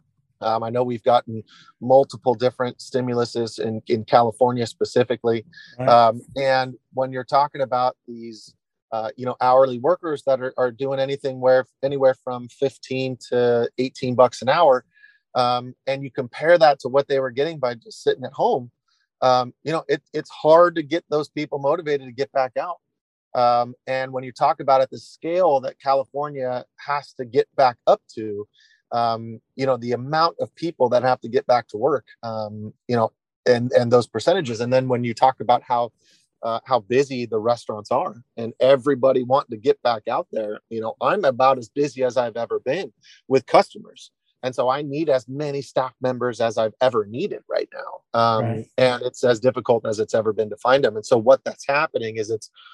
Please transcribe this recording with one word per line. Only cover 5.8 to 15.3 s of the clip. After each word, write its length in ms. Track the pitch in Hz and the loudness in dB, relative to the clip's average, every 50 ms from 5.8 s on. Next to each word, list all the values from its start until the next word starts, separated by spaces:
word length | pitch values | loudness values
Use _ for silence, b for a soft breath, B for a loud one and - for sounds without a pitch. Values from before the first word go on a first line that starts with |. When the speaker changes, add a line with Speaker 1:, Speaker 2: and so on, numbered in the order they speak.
| 127 127 | 2 4
Speaker 1:
Um, 340 | 120 120 117 113 113 120 - - - | 6 6 6 6 2 0 -8 -12 -6
and 400 | 135 139 135 131 131 127 131 127 - _ _ _ | -4 0 0 2 0 0 -2 -6 -14 _ _ _
when 200 | 127 131 131 131 | -6 -6 -4 -4
you're 100 | 127 123 | -8 -8
talking 380 | - 151 139 143 147 - 147 | 0 0 0 0 0 -2 -6
about 340 | 135 120 127 123 123 127 - - _ | -4 -2 -2 0 0 0 -2 -4 _
these, 480 | - 120 117 113 117 113 104 - - _ _ _ _ _ _ _ _ | -18 -16 -14 -14 -16 -16 -18 -20 -20 _ _ _ _ _ _ _ _
uh, 180 | - 110 110 110 - | -8 -8 -8 -8 -8
you 100 | - 127 | -8 -8
know, 100 | 127 123 - | -8 -4 0
hourly 380 | 127 127 127 131 135 131 123 120 | 2 4 6 6 6 4 2 -2
workers 440 | 123 151 180 180 - 170 151 139 - | 0 0 0 0 -2 -6 -6 -4 0
that 160 | - 135 123 | 0 0 0
are, 140 | 127 131 - | 0 -6 -2
are 160 | - 127 123 | -2 -2 -2
doing 280 | 117 110 139 135 139 135 | -2 -4 -6 -6 -2 -2
anything 400 | 135 135 139 139 - 139 131 127 | -2 -4 -4 -6 -6 -6 -6 0
where, 260 | 127 127 131 131 127 - _ _ | 2 4 4 4 2 0 _ _
anywhere 340 | - 139 143 139 135 131 131 - _ | -6 -4 -2 2 2 2 2 2 _
from 240 | 131 123 123 123 120 | -10 -10 -10 -10 -14
fifteen 680 | - _ 139 135 - - - - 131 131 131 131 131 120 - - | -8 _ -4 -4 -4 -6 -12 -8 -6 -4 -4 -6 -6 -10 -8 -4
to 380 | 127 123 123 123 120 117 117 120 - - | 0 0 2 2 2 2 0 -2 -2 -4
eighteen 340 | 131 131 - - - 127 123 | -4 -4 -4 -6 -6 -4 2
bucks 300 | 117 127 - - - - | 4 4 4 4 -2 -2
an 60 | 120 | 0
hour, 360 | 143 165 175 151 131 127 - b b b b b b b b b | 2 4 6 4 4 4 0 b b b b b b b b b